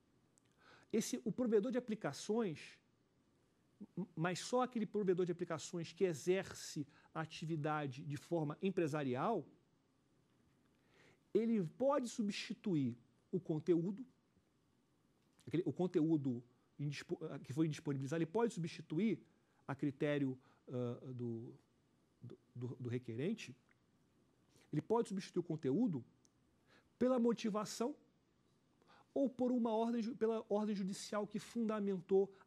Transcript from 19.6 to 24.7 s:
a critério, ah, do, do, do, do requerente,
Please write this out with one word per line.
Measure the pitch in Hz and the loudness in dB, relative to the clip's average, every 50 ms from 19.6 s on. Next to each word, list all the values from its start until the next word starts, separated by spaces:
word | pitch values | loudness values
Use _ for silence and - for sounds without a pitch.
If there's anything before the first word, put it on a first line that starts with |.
| _ | _
a | - 139 | -8 -4
critério, | - - 147 131 - 156 147 147 143 139 131 131 131 - - - _ _ - | -2 0 -2 0 0 0 2 2 2 2 0 0 -4 -8 -18 -20 _ _ -6
ah, | 135 123 123 120 120 - - 139 127 | -4 -2 -2 -2 -4 -6 -8 -10 -8
do, | 120 120 120 117 113 117 - 135 - _ _ _ _ _ _ _ _ _ _ _ _ - | -6 -4 -4 -4 -6 -8 -12 -16 -18 _ _ _ _ _ _ _ _ _ _ _ _ -18
do, | 120 - - _ _ _ | -18 -18 -18 _ _ _
do, | 123 123 120 139 - | -8 -8 -8 -6 -6
do | 135 120 | -6 -4
requerente, | 113 127 123 - 113 113 139 190 233 - - - 127 - _ _ _ _ _ _ _ _ _ _ _ _ _ _ _ _ _ _ _ - - _ | -4 -4 -4 -6 -6 -4 -2 -2 -2 -4 -6 -12 -16 -18 _ _ _ _ _ _ _ _ _ _ _ _ _ _ _ _ _ _ _ -20 -12 _